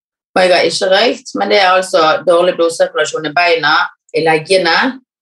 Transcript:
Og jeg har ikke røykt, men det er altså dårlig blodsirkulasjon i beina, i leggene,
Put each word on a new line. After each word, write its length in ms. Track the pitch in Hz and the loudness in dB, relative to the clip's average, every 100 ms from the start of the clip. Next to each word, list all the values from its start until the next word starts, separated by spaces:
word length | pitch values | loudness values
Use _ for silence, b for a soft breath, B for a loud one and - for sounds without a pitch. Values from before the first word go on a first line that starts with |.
| _ _ _ - | _ _ _ 0
Og 60 | |
jeg 100 | 185 | 2
har 140 | 180 170 | 2 0
ikke 240 | - 196 | -2 0
røykt, 440 | 190 233 - - - | 2 0 -2 -8 -6
men 120 | 202 | 0
det 100 | 208 | 2
er 100 | 185 | 2
altså 540 | 185 185 180 156 151 - | 2 0 0 0 0 2
dårlig 300 | 170 180 175 | 2 2 0
blodsirkulasjon 720 | 165 165 180 165 156 160 156 | -2 0 -2 -2 -4 -4 -6
i 60 | |
beina, 440 | 151 175 165 151 160 - - _ | -2 0 0 0 -2 -2 -10 _
i 100 | 156 160 | -4 0
leggene, 720 | 156 156 185 170 180 254 - _ _ | -2 0 0 0 0 -2 -6 _ _